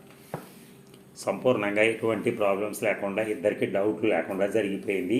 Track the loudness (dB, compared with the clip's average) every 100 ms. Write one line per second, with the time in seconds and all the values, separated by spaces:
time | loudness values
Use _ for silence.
0 | -20 -20 -14 -14 -14 -20 -20 -20 -20 -20
1 | -20 -8 -4 0 2 2 2 2 2 2
2 | 0 0 0 2 2 2 -2 -2 -2 0
3 | -2 -2 -2 0 0 0 0 0 0 2
4 | 2 0 0 -2 0 0 0 -4 -2 -2
5 | 0 0